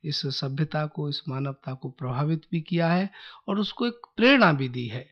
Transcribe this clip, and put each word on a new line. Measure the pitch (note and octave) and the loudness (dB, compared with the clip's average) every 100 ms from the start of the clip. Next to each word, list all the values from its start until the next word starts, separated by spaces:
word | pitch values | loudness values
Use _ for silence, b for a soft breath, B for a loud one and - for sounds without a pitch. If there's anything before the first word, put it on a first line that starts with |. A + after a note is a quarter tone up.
इस | D#3+ D3 C#3 | -4 -4 -4
सभ्यता | C3+ C#3 C3+ D3+ D#3 D3+ | -4 -4 -2 -2 -2 -4
को, | - D3 | -4 -4
इस | C#3+ - | -4 -6
मानवता | C3 C#3 C3+ - | -4 -4 -6 -10
को | C3 C3+ | -10 -10
प्रभावित | - B2+ B2 D3 D#3+ - | -8 -4 -2 0 0 -2
भी | E3+ | -6
किया | D#3 E3+ E3 | -2 0 2
है | F3 G3 B B B - | 2 0 B B B -4
और | G3 | -2
उसको | G3 - A#3+ | -2 -2 -4
एक | A#3 - - | -4 -14 4
प्रेरणा | A#3 C#4 G3 | 6 8 6
भी | C#3+ C3 | 6 0
दी | B2 A#2+ | -4 -6
है। | A2 C3+ | -8 -10